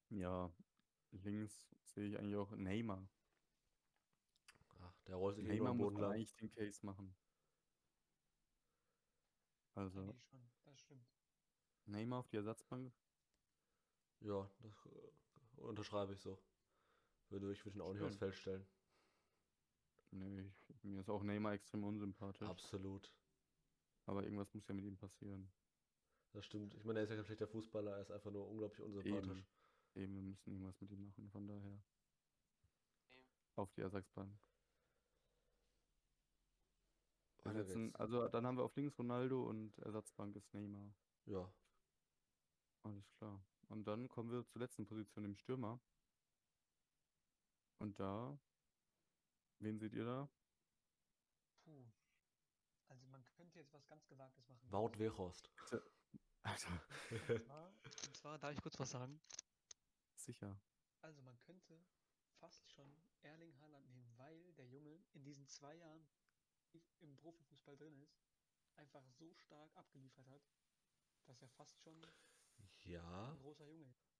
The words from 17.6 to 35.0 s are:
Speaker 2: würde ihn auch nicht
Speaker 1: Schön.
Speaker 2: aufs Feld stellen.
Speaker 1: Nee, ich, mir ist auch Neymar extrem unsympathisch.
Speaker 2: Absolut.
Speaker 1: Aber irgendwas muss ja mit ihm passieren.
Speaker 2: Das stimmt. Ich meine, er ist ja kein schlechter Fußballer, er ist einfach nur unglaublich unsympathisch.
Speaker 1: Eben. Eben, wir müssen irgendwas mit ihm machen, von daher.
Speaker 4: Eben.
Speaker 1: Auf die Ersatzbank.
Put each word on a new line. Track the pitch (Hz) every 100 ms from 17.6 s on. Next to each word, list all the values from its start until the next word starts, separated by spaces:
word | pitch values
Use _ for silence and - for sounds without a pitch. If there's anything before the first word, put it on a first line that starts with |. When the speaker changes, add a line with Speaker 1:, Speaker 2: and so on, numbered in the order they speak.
| 104
Speaker 2:
würde | 101
ihn |
auch | 87
nicht | 101
Speaker 1:
Schön. | 104
Speaker 2:
aufs | 101
Feld | 98 92
stellen. | 98 95 95 _ _ _ _ _ _ _ _ _ _ _ _ - -
Speaker 1:
Nee, | 98 95 98
ich, | 95 - - -
mir | 101 98
ist | 98
auch | 104
Neymar | 101 104 107
extrem | 101 - 107
unsympathisch. | 101 104 101 - 98 - 104
Speaker 2:
Absolut. | 90 - 98 98 98 - - _ _ _ _ _ _ _ _ -
Speaker 1:
Aber | 98
irgendwas | 98 104 98
muss | 107 104
ja | 98
mit | 101
ihm | 95
passieren. | 98 - 104 98 95 - _ _ _ _ _ _ _
Speaker 2:
Das | 104 -
stimmt. | 104 101 107
Ich |
meine, | 110 110
er |
ist | 107
ja | 110
kein | 107
schlechter | 107 104
Fußballer, | 113 107 107 104 101
er |
ist | 101
einfach | 104 104
nur | 101 101
unglaublich | 110 104 104
unsympathisch. | 107 101 98 101 92
Speaker 1:
Eben. | 92 95 _ - _ _ 104
Eben, | 98 98
wir |
müssen | 95 98 -
irgendwas | 98 95 92
mit | 101
ihm | 98
machen, | 101 - 101
von | 104 101
daher. | 101 101 101 - _ _ _ _ _ _ _ - _ _ _ _
Speaker 4:
Eben. | 127 127 _ _ -
Speaker 1:
Auf | 98
die | -
Ersatzbank. | 98 98 95 - 98 104 - _ _ _ _ _